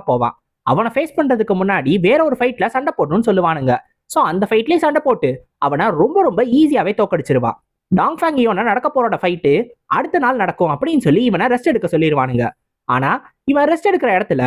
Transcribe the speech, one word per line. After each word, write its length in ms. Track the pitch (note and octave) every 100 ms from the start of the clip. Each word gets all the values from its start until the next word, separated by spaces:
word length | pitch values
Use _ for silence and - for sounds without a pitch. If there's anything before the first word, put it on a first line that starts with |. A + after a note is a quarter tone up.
| -
போவான். 300 | B2 A#2+ - _ _ -
அவனை 240 | C#3 A3+
ஃபேஸ் 240 | C4+ D#4 -
பண்றதுக்கு 380 | D4 B3 A3 F#3+
முன்னாடி 440 | F#3+ F#3+ C3 G3
வேற 200 | F3 C#4+ D#4+
ஒரு 120 | B3
ஃபைட்ல 260 | B3 B3 G3+
சண்டை 280 | C4 C#4+ -
போடணும்னு 320 | D3 E3+ A#3
சொல்லுவானுங்க. 460 | F#3+ F3 D#3+ C3 B2 - _ -
So, 180 | -
அந்த 240 | F#3 F3 G3+
ஃபைட்லயே 260 | A3 A#3 E4+
சண்டை 260 | D#4+ D4+ D4
போட்டு 360 | A3 C#3 B2+ - _
அவனை 320 | C#3+ C#3+ G#3+
ரொம்ப, 320 | D#3+ A3 F#4
ரொம்ப 220 | E4+ F#3
ஈஸியாவே 520 | B3 B3+ D#4 C4 F3 G#3
தோக்கடிச்சிருவான். 600 | G3+ E3+ C3+ C3 A#2 - _ _ _
டாங் 300 | F#3 G#3+ D#4+
ஃபேங் 180 | E4 C#4+
யோனை 240 | A#3 F#3
நடக்க 240 | A#3 G#3 C#4+ C4+
போறோட 220 | A#3 F#3+
ஃபைட்டு 460 | F#3 F3 D3 D3 A#3 - -
அடுத்த 340 | D#3+ D4 F4
நாள் 160 | B3 C4
நடக்கும் 380 | F#3 - E3+
அப்படின்னு 320 | C#3+ - D#4 D#3+
சொல்லி 160 | D#3+
இவனை 240 | B3 F3+ A#3
ரெஸ்ட் 240 | B3 E4+
எடுக்க 240 | A#3+ F3+ D#3+
சொல்லிருவானுங்க. 500 | D#3 D3 C3 A#2+ A#2 - _ _ -
ஆனா, 200 | B2 C3+ G3+ - _
இவன் 240 | - C#4+ D4
ரெஸ்ட் 180 | D#4+ G#4
எடுக்கிற 220 | F#4 B3
இடத்துல 340 | F#3 G3+ C#3+